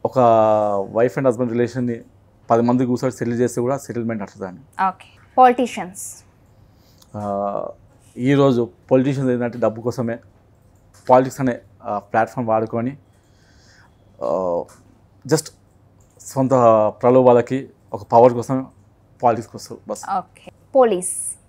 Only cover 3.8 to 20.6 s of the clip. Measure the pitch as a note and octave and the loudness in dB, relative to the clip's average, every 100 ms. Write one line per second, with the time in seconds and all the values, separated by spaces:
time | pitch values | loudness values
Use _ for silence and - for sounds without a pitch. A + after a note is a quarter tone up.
3.8 | - A#2+ A2+ A2+ G2 G2 F#2+ F#2 - - | -8 -8 -6 -8 -10 -12 -14 -14 -18 -6
4.8 | F#3+ - - _ _ - B3+ B3 A#3+ - | -6 -6 -20 _ _ 4 4 4 -4 -6
5.8 | F#3 F#3+ - - _ _ _ _ _ _ | -12 -14 -18 -20 _ _ _ _ _ _
6.8 | _ _ _ G#2 G#2 G2+ G2+ G2+ - - | _ _ _ -10 -6 -4 -4 -6 -10 -16
7.8 | _ _ _ A2+ B2+ C#3 C#3 A#2+ A#2 _ | _ _ _ -6 0 2 4 2 -2 _
8.8 | _ C3 C3 C#3 C3 B2 A#2+ A#2+ A2 A2+ | _ 0 2 -2 -2 -2 -4 -2 -2 -2
9.8 | A#2 A#2 A#2 A#2 _ _ _ _ _ _ | -8 -6 -8 -8 _ _ _ _ _ _
10.8 | _ _ - B2+ C3 - C3 A#2+ - _ | _ _ 2 2 2 -4 -4 -4 -12 _
11.8 | - G#2 - A2+ A2+ - A#2 A2 A2+ A#2 | -8 -8 -2 -2 -2 -4 -2 -2 -2 -4
12.8 | B2 D3 _ _ _ _ _ _ _ _ | -6 -10 _ _ _ _ _ _ _ _
13.8 | _ _ _ _ B1 E2+ F#2 E2+ - - | _ _ _ _ -4 -2 -2 -4 -6 -18
14.8 | _ _ _ _ C3 D#3 - _ _ _ | _ _ _ _ -2 -2 -2 _ _ _
15.8 | _ _ _ _ - C3+ C3 C3 A#2 A2 | _ _ _ _ -10 -4 0 4 6 6
16.8 | G#2+ - B2 C3 B2 B2 A#2 C3 C3+ _ | 2 0 2 6 6 4 2 -6 -8 _
17.8 | _ A2 - A#2 B2 A#2+ A2+ C3 C3 _ | _ -14 2 6 6 4 -4 -6 -6 _
18.8 | _ _ _ _ B2 A#2 A2 G#2+ - A#2 | _ _ _ _ -2 -2 -6 -18 -18 -18
19.8 | - G#2 - G3 - _ - _ | -12 -12 -6 -8 -8 _ -20 _